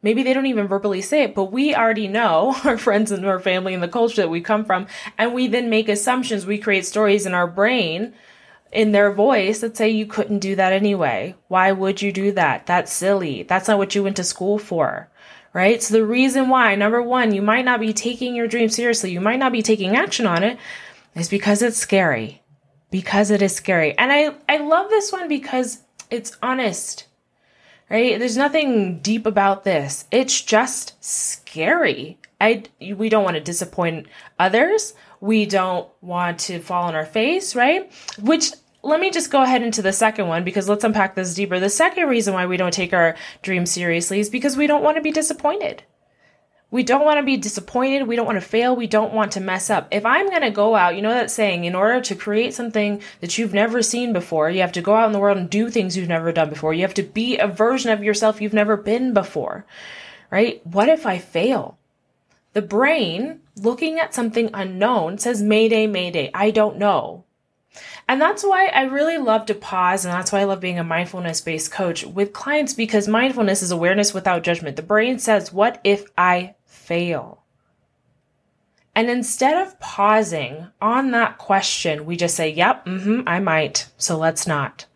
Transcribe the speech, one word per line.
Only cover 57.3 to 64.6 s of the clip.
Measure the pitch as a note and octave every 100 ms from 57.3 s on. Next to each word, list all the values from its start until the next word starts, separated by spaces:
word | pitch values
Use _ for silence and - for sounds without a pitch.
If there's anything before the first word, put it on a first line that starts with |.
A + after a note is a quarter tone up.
| B3+
a | G3+
version | F3 A3+ C4 B3+
of | G#3+
yourself | G#3 G#3 A3 G#3+
you've | G#3
never | G#3+ G#3 G#3
been | G#3 A#3 C4
before." | B3 C#4+ - - - - - - - - - _
Right? | F#3+ A#3 - -
What | F3+ A3+
if | D#4 A#3
I | F#3
fail? | - E3+ G#3+ B3+ - - _ _ _ _ _ _ _
The | G#3
brain, | F3+ G3+ C4+ D#4+ G3 E3 C4+ D#4+ _ -
looking | G3+ B3 D#4+ D#4+
at | D#4+ -
something | A#3 A3+ A3+
unknown, | G#3+